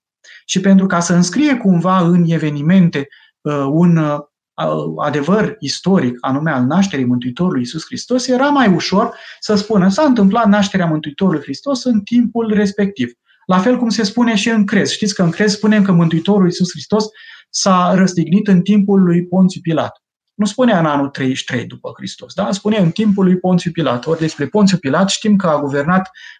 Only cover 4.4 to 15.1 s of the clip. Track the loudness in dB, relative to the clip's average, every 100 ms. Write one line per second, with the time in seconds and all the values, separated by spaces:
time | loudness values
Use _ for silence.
4.4 | _ -8 -4 -4 -6 -6 -4 -2 0 0
5.4 | -2 -6 -10 -6 0 0 0 -4 -4 -4
6.4 | -2 -2 0 0 0 -2 -2 -2 -4 -4
7.4 | -2 -2 -6 -10 -12 -12 -4 -2 0 0
8.4 | 2 2 2 2 0 0 -2 -6 -20 -10
9.4 | -2 -2 0 0 2 2 2 4 2 2
10.4 | 2 2 2 -2 -2 -4 -6 -2 -2 -2
11.4 | -4 -8 -6 -4 0 -2 0 0 2 -2
12.4 | 0 0 0 0 -4 -4 -8 -8 _ _
13.4 | -2 0 2 0 0 -2 -2 0 0 0
14.4 | 0 0 0 0 0 -2 -4